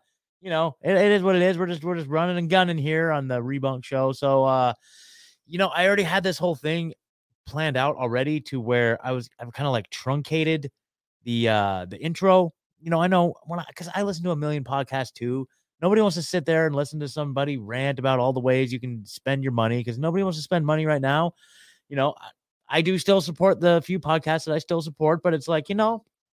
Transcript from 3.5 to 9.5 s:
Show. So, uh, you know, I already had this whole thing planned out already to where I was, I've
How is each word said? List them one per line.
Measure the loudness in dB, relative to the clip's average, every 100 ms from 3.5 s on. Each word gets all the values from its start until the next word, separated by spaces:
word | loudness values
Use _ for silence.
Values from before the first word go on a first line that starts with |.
| -4 -4 -4
Show. | -6 -2 -2
So, | 0 2 4
uh, | 4 4 2 -2 _ -20 -20 -20 -20 _ _
you | -2
know, | 0
I | 2 2
already | 4
had | 2 0
this | 0 -2
whole | -2
thing | -2 -4 -4 -4 -10 _ _ _ _
planned | -12 -4 -2 0
out | 0 0
already | -2 -2 0 -4
to | -4 -8
where | 0 2 2 0
I | -2
was, | -6 -8 -14
I've | -16